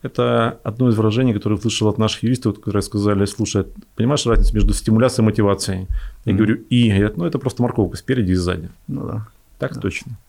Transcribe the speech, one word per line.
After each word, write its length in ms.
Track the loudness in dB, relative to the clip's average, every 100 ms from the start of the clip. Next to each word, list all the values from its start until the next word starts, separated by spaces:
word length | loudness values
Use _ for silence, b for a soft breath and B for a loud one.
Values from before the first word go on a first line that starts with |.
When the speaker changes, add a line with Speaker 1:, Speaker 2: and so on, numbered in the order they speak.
Speaker 1:
Это 560 | -8 -2 0 2 0 -2
одно 260 | -10 0 2
из 60 | 4
выражений, 380 | 2 2 2
которое 220 | 0 -2 -2
я 20 |
услышал 280 | -2 0 0
от 100 | 2
наших 260 | -2 0
юристов, 300 | -2 0 -2
вот, 60 | -2
которые 180 | -2 -2
сказали: 420 | -2 -2 0 2 0
"Слушай, 400 | 0 -2 -2 -4 -10 -20 -2
понимаешь 300 | 0 0 2
разницу 280 | 4 4
между 200 | 4 2
стимуляцией 500 | 2 2 4 4 4
и 20 | 2
мотивацией?" 640 | 4 2 2 -2 -6 -4 B B B -2
Я 80 |
Speaker 2:
Мгм. 40 | 2
Speaker 1:
говорю: 180 | 2 0 0
"И?" 200 | 2 4
Говорят: 280 | 4 0 0
"Ну, 80 | -4
это 140 | -2
просто 240 | -6 -2
морковка 340 | -2 0 -2 -4
спереди 340 | -4 -2 2
и 40 | 0
сзади". 340 | 0 -4 -8 -16 -10
Speaker 2:
Ну 200 | -8 -6
да. 200 | -8 -10 _ _ -8
Speaker 1:
Так 140 | -8
Speaker 2:
Да. 80 | -4
Speaker 1:
точно. 360 | -6 -6 -12 -18